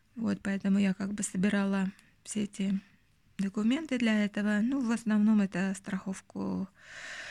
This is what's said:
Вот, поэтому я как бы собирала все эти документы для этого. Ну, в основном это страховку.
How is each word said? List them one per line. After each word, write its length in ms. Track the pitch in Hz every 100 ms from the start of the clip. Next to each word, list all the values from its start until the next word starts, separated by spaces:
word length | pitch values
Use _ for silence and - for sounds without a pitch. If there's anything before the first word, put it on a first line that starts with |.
| _ 233
Вот, 240 | 214 196
поэтому 360 | 196 196 196 196
я 160 | 196
как 200 | 185 196
бы 80 | 208
собирала 680 | - 185 202 202 196 196 190 - - _
все 180 | - 214
эти 380 | 202 - 196 196 - _ _ _ _ -
документы 600 | 196 214 220 277 320 247
для 260 | 226 214
этого. 340 | 208 214 208 208
Ну, 200 | 233 277
в 100 | 226
основном 500 | 233 208 214 208 214
это 320 | 196 175 190
страховку. 920 | 190 - 190 190 190 - 190 196 185 190 _ - - - - -